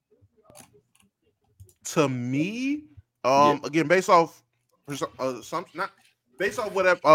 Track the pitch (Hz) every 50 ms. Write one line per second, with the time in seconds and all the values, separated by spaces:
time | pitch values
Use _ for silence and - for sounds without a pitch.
0 | _ _ _ _ _ _ _ 440 _ - - - - _ 427 415 _ _ _ _
1 | _ _ _ _ _ _ _ _ _ _ _ _ - _ _ _ _ - - 170
2 | 147 135 127 123 120 123 131 143 160 196 220 247 262 277 294 302 302 - _ -
3 | _ _ _ _ - 123 135 139 147 147 143 - - 143 143 165 151 151 175 190
4 | 185 208 190 170 165 156 - _ _ _ _ _ _ _ _ _ _ 139 143 139
5 | 160 - - - 123 131 127 107 - - 160 165 - - - 165 202 - - _
6 | _ _ _ _ _ _ _ - 185 220 - 254 220 196 175 196 185 185 180 175
7 | - 151 156